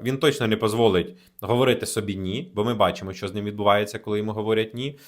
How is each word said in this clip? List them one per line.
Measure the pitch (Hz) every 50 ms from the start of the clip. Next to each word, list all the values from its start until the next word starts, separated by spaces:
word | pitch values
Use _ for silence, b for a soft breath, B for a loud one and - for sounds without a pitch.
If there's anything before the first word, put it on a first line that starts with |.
| 113
він | 120 127 135
точно | - 151 135 - 123
не | 110 110
дозволить | 110 113 107 104 113 117 110 95 90 82 - b b b b b -
говорити | - 98 117 123 131 131 123 - -
собі | - - 113 98 101 98
"ні", | 95 95 92 98 123 165 185 -
бо | 104 104
ми | 120 120
бачимо, | 104 101 90 87 - 98 95 92
що | - - 98
з | 92
ним | 107 101
відбувається, | 104 104 104 101 101 101 104 104 104 - 110
коли | - 104 104 104
йому | 107 107 104
говорять | 110 104 107 110 110 110 110 113
"ні". | 120 131 143 143 139 B